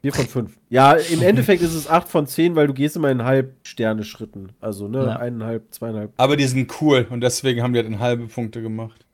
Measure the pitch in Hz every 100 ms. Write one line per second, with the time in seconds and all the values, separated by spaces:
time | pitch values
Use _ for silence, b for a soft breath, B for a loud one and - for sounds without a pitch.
0 | 139 - 131 131 110 _ _ 120 139 160
1 | 156 165 180 - - 180 170 160 147 165
2 | - 165 143 - 170 160 147 131 151 170
3 | 143 131 120 135 131 _ - - 110 110
4 | 107 - 107 101 98 _ 110 101 101 127
5 | 131 110 120 120 110 113 _ - 113 110
6 | 107 - 135 147 135 131 123 - 151 135
7 | 110 123 123 - 131 120 123 120 110 104
8 | 120 117 117 - 113 117 113 110 113 _
9 | _